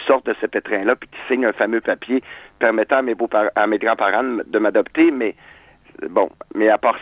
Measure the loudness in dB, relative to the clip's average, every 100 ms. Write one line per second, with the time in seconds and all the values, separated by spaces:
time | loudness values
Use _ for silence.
0 | 0 0 0 -4 -4 -4 -4 -2 0 -2
1 | -6 -10 -4 0 0 0 -2 -2 -2 -4
2 | -2 -2 -4 -16 -20 -2 0 2 2 0
3 | 0 -2 0 2 2 2 0 0 0 0
4 | 0 0 -2 -4 -2 0 2 0 0 4
5 | 4 2 -4 -6 -16 -20 -20 _ _ -14
6 | -4 0 0 -4 -8 0 2 2 0 -2